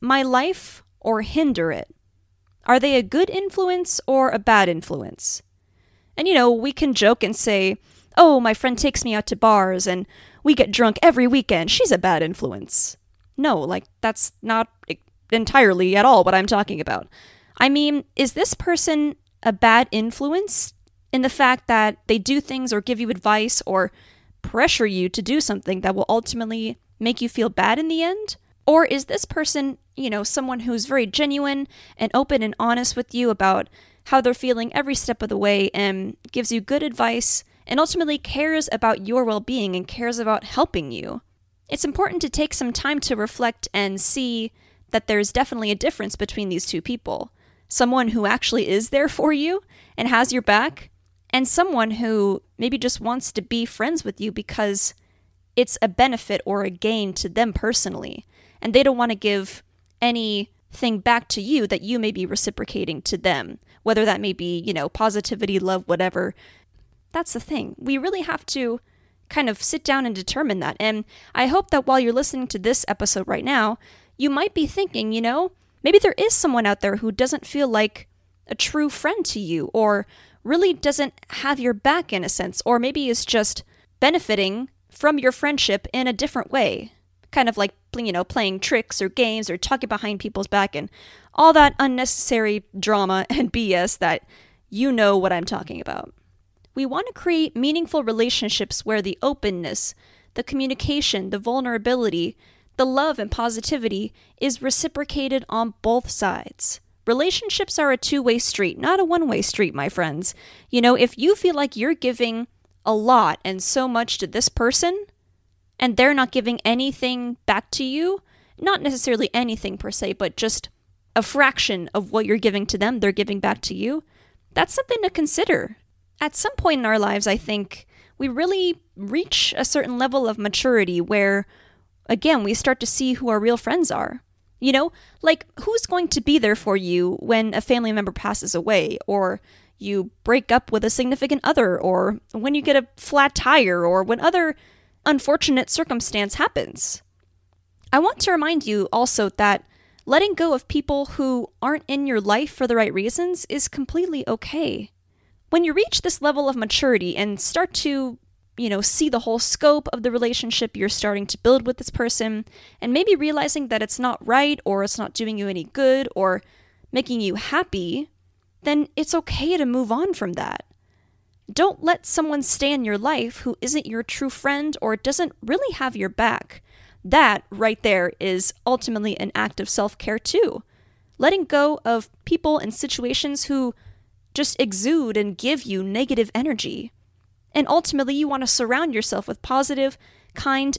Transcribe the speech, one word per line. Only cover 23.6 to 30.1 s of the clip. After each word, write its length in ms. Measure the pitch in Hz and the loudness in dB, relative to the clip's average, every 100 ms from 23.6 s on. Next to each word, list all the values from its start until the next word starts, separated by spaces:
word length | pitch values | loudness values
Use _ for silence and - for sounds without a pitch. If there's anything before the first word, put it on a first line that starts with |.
| - | 0
or 260 | 190 180 - - _ _ _ | 0 0 -4 -20 _ _ _
pressure 440 | - 226 311 - 220 | -6 0 2 2 0
you 240 | 185 180 | 0 -2
to 120 | - | -2
do 200 | 202 294 | 0 0
something 400 | - 202 - 185 | 0 -2 -4 -2
that 140 | 190 196 | -2 0
will 100 | - | 0
ultimately 720 | 226 233 233 220 226 220 240 _ - | 0 0 -6 -6 -6 -6 -8 _ -4
make 220 | 226 233 | -2 -2
you 80 | 240 | -2
feel 200 | - 226 | -2 -2
bad 300 | - 196 247 | 2 2 2
in 80 | 320 | 0
the 160 | 330 | 0
end? 340 | 339 403 427 - _ _ - | 0 -2 -8 -12 _ _ 4
Or 180 | 320 330 | 6 4
is 200 | 277 269 | 0 -2
this 200 | - - | -6 -4
person, 520 | 330 302 294 277 262 _ - | -4 -2 -2 -4 -6 _ -8
you 140 | |
know, 140 | 262 | -6